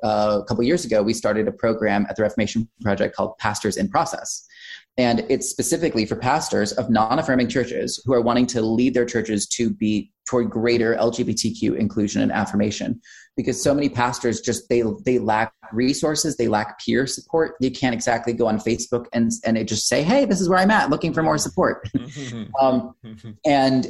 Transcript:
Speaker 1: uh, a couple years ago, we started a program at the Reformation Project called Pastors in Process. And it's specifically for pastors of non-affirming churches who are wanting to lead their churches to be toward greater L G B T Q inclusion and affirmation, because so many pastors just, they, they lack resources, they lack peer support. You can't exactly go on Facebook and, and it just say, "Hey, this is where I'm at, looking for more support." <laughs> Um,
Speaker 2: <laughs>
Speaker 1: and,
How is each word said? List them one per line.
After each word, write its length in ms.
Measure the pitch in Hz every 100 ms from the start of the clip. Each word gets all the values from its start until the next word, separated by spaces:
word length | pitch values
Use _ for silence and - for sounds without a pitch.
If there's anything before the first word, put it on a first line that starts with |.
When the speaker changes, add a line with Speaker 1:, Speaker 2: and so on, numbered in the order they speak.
Speaker 1:
uh, 360 | 110 107 107 104
a 40 | 101
couple 180 | 113
years 220 | 120 170 117
ago, 160 | 110
we 100 | 104
started 340 | 110 113 107 107
a 40 |
program 540 | 107 117 113 110 101 101
at 60 | -
the 60 |
Reformation 480 | 107 - 104 113 113 _
Project 340 | 107 98 104 -
called 220 | 92 -
Pastors 380 | 110 107 107 -
in 120 | -
Process. 560 | 151 165 - - - - - - - _ -
And 280 | 123 117 -
it's 200 | 131 -
specifically 560 | - 131 160 165 - 107
for 120 | 107
pastors 560 | 123 151 - 104 104
of 160 | - 110
non-affirming 580 | 107 110 127 - 127 120
churches 540 | 139 120 - 120 - -
who 80 |
are 80 | 127
wanting 240 | 113 120 123
to 140 | 123
lead 320 | 110 113 127
their 120 | 123 120
churches 420 | 117 110 104 -
to 220 | - 117
be 420 | 101 107 107 - _ -
toward 220 | 127 113
greater 440 | 113 117 120 113 113
L 140 | 113
G 140 | 120
B 100 | 117
T 180 | 110 113
Q 220 | - 113
inclusion 480 | 113 107 - 104 107
and 100 | 107
affirmation, 680 | - 101 104 104 104 107 117 - - - -
because 240 | - 123
so 120 | 143
many 140 | 139 143
pastors 540 | 120 120 123 123 104
just, 260 | - 113 -
they, 140 | 120 117 101 -
they 120 | 123
lack 360 | 107 107 113 - -
resources, 640 | 110 127 143 156 151 160 127
they 140 | 113
lack 300 | 107 107 -
peer 240 | - 113 135
support. 480 | - - 165 160 -
You 100 | 131
can't 240 | 127 131 117
exactly 380 | 123 117 117
go 140 | 117 117
on 120 | 107
Facebook 460 | 113 117 - 120 120
and, 180 | 120 117 113 110
and 120 | 113
it 100 | 104
just 200 | 110 -
say, 160 | 123
"Hey, 220 | 156 262 254
this 160 | 185
is 80 | 180
where 100 | 185
I'm 100 | 190
at, 200 | 214 143
looking 240 | 143 170
for 100 | 151
more 140 | 160 151
support." 500 | 143 - 147 85 -
<laughs> 60 | - 120 147 135 120 104 -
Um, 320 | 135 127 113 -
Speaker 2:
<laughs> 420 | 113 110 117 107 151
Speaker 1:
and, 420 | 139 135 131 -